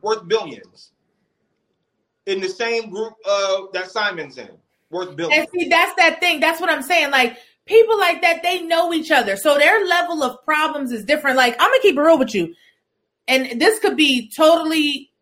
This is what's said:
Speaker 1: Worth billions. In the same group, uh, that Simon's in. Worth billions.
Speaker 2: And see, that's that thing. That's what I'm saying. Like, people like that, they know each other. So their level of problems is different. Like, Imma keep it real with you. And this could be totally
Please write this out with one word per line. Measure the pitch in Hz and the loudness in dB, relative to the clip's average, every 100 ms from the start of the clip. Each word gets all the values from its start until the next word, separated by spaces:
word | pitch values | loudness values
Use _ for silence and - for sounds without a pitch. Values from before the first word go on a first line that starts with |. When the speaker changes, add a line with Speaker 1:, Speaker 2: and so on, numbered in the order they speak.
Speaker 1:
Worth | 208 214 170 | -2 -4 -2
billions. | 220 180 113 - _ - _ _ _ _ _ _ _ _ _ _ _ _ _ - | -4 -4 -14 -20 _ -20 _ _ _ _ _ _ _ _ _ _ _ _ _ -8
In | 190 | -6
the | 185 | -6
same | - 233 233 220 | -6 -4 -4 -6
group, | 185 226 214 190 | -10 -10 -10 -4
uh, | 202 196 190 190 | -2 -2 -4 -4
that | 240 185 | -10 -8
Simon's | 220 208 180 143 127 | -4 -6 -6 -14 -16
in. | 104 - _ _ _ | -20 -20 _ _ _
Worth | 170 180 147 | -10 -10 -8
billions. | 165 302 311 | -2 -2 -2
Speaker 2:
And | 359 | -6
see, | 320 | -2
that's | 330 349 - | 0 0 2
that | 339 330 | 0 2
thing. | 359 311 | -2 2
That's | 311 330 | 2 2
what | 359 | -2
I'm | 302 | -2
saying. | 262 349 294 | 0 0 2
Like, | 277 247 - _ _ _ | 2 0 -2 _ _ _
people | 440 453 440 | 4 4 4
like | 359 339 | 2 2
that, | 349 330 | 0 0
they | 349 370 | -2 -4
know | 330 330 349 | -2 0 0
each | 339 320 | -2 0
other. | 294 196 | 0 0
So | 196 311 285 | -2 2 4
their | 294 427 | 4 4
level | 370 349 349 330 | 2 0 -2 -4
of | 320 320 | -4 -6
problems | - 302 311 302 262 | -4 -2 -2 -4 -8
is | 233 | -8
different. | 196 294 285 254 | -2 -2 0 2
Like, | 247 240 | 2 2
Imma | 381 523 | 2 4
keep | 403 277 | 4 4
it | |
real | 302 330 | 4 4
with | 262 | 2
you. | 214 165 170 _ _ _ _ _ _ - | -2 -6 -8 _ _ _ _ _ _ -2
And | 262 262 233 | -2 -2 0
this | 339 440 | 0 2
could | - 247 | -2 0
be | 294 254 220 - | 0 0 -4 2
totally | 311 330 311 320 294 277 - _ | 4 4 2 -2 -2 -4 -12 _